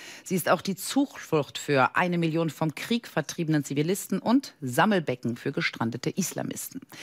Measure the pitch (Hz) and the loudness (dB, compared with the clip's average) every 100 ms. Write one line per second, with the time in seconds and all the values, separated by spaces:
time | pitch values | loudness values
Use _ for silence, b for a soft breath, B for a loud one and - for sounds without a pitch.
0 | B B B 180 - 175 - 190 - 262 | B B B -2 2 2 2 -6 -2 0
1 | 285 - - 156 135 - - 143 127 - | 0 -2 -2 0 0 -6 0 4 4 4
2 | 180 175 165 160 165 - 160 - - 240 | 2 2 2 2 0 0 -2 -2 -2 -2
3 | - - 147 - 160 151 139 143 156 202 | 0 -4 -4 -4 0 0 0 0 0 0
4 | - 185 - 254 - - 131 123 185 202 | -2 -2 4 2 2 -8 -4 2 4 4
5 | 151 127 117 120 143 147 165 - 113 117 | 0 -2 -2 -4 -4 -2 -4 -2 -4 -2
6 | - - 180 - - - - - - B | -4 -2 -4 -4 -6 -8 -10 -12 -16 B